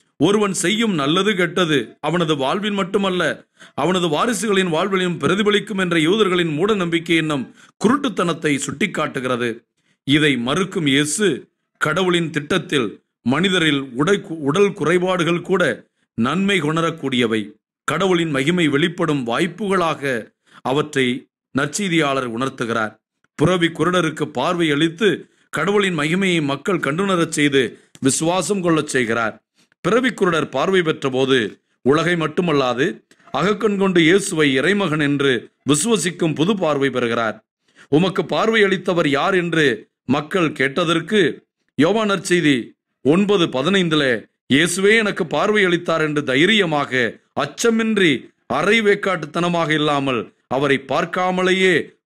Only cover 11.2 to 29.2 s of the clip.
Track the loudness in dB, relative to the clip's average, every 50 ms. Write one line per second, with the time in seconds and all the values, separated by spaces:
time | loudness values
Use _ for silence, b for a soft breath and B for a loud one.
11.2 | 0 0 0 -2 -8 _ _ _ _ _ _ -4 -4 -2 0 0 0 0 0 0
12.2 | -2 -2 -4 -6 -4 -2 -2 -2 -2 -2 -2 -2 -2 -2 -6 -12 _ _ _ _
13.2 | -2 0 0 2 2 2 2 2 2 2 0 0 -2 -6 -4 -2 0 2 0 0
14.2 | -2 -8 -10 -6 -2 0 2 2 2 2 0 -2 -2 0 2 2 2 0 0 0
15.2 | 0 0 -2 -2 -2 -2 0 0 2 0 -2 -4 -8 _ _ _ _ _ -4 -2
16.2 | -2 -2 0 0 0 0 0 0 0 0 -2 0 -2 -2 -4 -4 -6 -4 0 0
17.2 | 0 0 0 -2 -4 -6 -12 _ _ _ _ _ -6 -4 -2 0 0 2 2 2
18.2 | 0 0 -2 -2 0 0 0 2 2 2 2 0 0 -2 -2 -2 -2 -2 -2 -2
19.2 | -2 -4 -2 -2 -2 -4 -4 -6 -4 -2 0 0 0 -2 -2 -4 -4 -4 -4 -6
20.2 | -8 -10 _ _ b b b b b -2 0 0 -2 -2 -2 -2 0 0 -2 -4
21.2 | -8 _ _ _ _ _ -4 -2 -2 -2 -4 -4 -4 0 0 0 0 0 0 -2
22.2 | -4 -4 -4 -4 -6 -6 -4 -6 -4 -2 -2 -2 -2 -4 -6 _ _ _ _ _
23.2 | _ _ _ 0 0 2 2 2 0 0 0 0 -2 0 2 0 0 0 -2 -4
24.2 | -8 -6 -4 -4 -2 -2 0 0 0 0 0 0 0 -2 0 0 0 0 0 0
25.2 | -6 b b b b b b -4 -2 0 0 0 0 0 -2 -2 -2 0 0 0
26.2 | 0 0 0 0 -2 -2 -6 -6 -4 -2 -2 -2 -2 -2 -2 -2 -2 0 0 0
27.2 | 0 0 0 0 0 2 2 2 0 0 -4 B B B B B -2 0 0 0
28.2 | 0 0 0 0 0 -2 -2 -2 0 0 0 0 0 0 -2 -2 0 0 0 -2